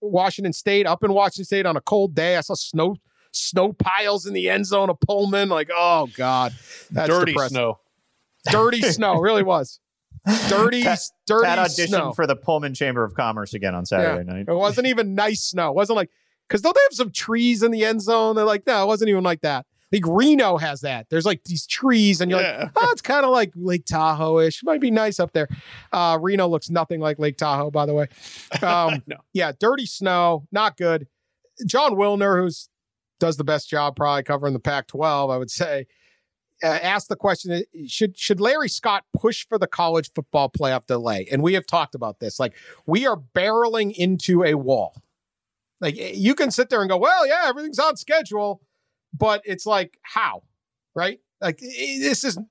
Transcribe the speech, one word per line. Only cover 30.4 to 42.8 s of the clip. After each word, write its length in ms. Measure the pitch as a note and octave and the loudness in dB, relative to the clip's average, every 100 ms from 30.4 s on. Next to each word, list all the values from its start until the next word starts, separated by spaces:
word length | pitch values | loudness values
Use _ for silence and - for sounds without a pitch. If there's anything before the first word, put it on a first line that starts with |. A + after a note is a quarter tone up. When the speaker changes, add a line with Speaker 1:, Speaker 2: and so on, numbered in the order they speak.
| C#3 | -2
Speaker 1:
not 260 | G3 G#3+ - | -2 -2 0
good. 300 | F3 D#3+ C#3 _ _ _ _ - | 0 0 -4 _ _ _ _ -10
Jon 280 | G#3+ B3 D4 | -2 0 2
Wilner, 480 | G3 G3+ G3+ G3+ F3+ | 2 0 2 2 2
who's 260 | F3+ D#3 - _ _ _ _ - | 0 -4 -14 _ _ _ _ -4
does 160 | E3+ D3 | -2 0
the 80 | |
best 240 | D3 D3+ - | -2 -2 -2
job 260 | D3+ C#3+ | -2 -2
probably 300 | C3+ D3 C#3+ | -2 0 0
covering 300 | C3 C#3+ C#3+ | -2 -2 -2
the 40 | C3 | -2
Pac-twelve, 720 | - C#3+ - C3+ D#3 C#3+ C#3 | -2 -4 -4 -2 0 0 0
I 60 | B2+ | -2
would 160 | B2+ | -6
say, 340 | - F3 C#3 C3 _ _ _ _ _ _ - | -6 -4 -6 -8 _ _ _ _ _ _ -6
uh, 20 | D#3+ | -2
asked 420 | D#3+ F3 G3+ - | -2 -2 -2 -4
the 80 | G3+ | -2
question, 360 | G3+ F3 F#3 | -2 -2 -4
uh, 80 | F3 - E3 D3+ | -6 -6 -12 -10
should, 320 | - G#3+ F#3 | -2 -2 -2
should 220 | - F#3 | -4 0
Larry 280 | G#3+ D4+ B3+ | 0 0 -2
Scott 360 | - A#3 G3 - - | -4 -2 -2 -4 -2
push 300 | A3+ A#3 - | -2 -2 -4
for 100 | A3 | -4
the 80 | F#3+ | -2
college 440 | - E3+ E3 D3+ | -2 0 0 -2
football 360 | - C#3 D3 C3+ | -8 -4 0 0
playoff 360 | - C#3 C3 - | -2 -2 -2 -2
delay? 420 | B2 A#2 G2+ F#2 | -4 -2 -4 -2
And 120 | C#3 | 0
we 100 | D#3+ | 0
have 120 | F#3+ - | 0 -2
talked 280 | E3+ D3+ | -2 -2
about 240 | C3 A#2 G#2 | -6 -10 -8
this. 220 | - - | -8 -6
Like, 140 | B2+ - - - | -6 -6 -20 -14